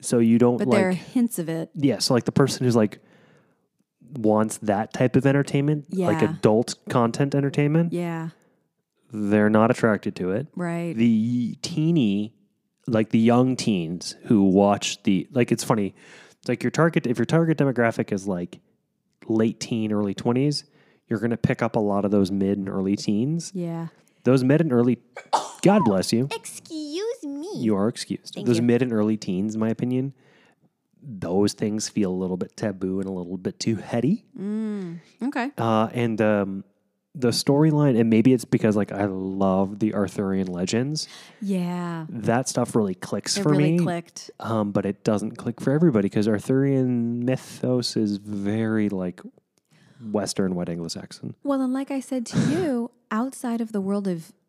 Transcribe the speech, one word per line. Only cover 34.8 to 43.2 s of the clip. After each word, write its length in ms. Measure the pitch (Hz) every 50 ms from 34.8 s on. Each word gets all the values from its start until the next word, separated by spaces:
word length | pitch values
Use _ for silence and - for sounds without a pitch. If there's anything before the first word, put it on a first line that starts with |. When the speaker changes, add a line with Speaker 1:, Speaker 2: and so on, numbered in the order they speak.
| 190 175 165 175 - _ _ _ 220
Speaker 2:
okay. 260 | 262 285 285 233 277 - -
Speaker 1:
Uh, 300 | 117 113 110 110 110 110 -
and, 280 | 127 120 117 113 104
um, 440 | 113 107 107 101 101 98 95 95 - _ _ _ _ _ _ _ _ _ -
the 140 | - 123 120
storyline, 720 | 117 - - - 139 143 156 160 151 147 147 143 127 110
and 80 | 117 113
maybe 240 | 113 110 113 131 131
it's 140 | 120 -
because, 280 | - - 117 - 110 104
like, 160 | 104 98 -
I 140 | 101 98 101
love 760 | 101 95 92 95 95 95 98 98 98 92 95 98 95 104 104
the 120 | 110 104 -
Arthurian 520 | 104 101 92 - - 104 95 95 95 95
legends. 600 | 92 90 87 90 92 - 113 127 139 156 156 - - - - - - - _ 226
Speaker 2:
Yeah. 640 | 196 196 185 175 175 175 175 175 175 170 165 160 160
Speaker 1:
That 400 | - 117 104 113 113 120 131 -
stuff 260 | - 131 123 - -
really 200 | 123 107 98 92
clicks 420 | - - - - 104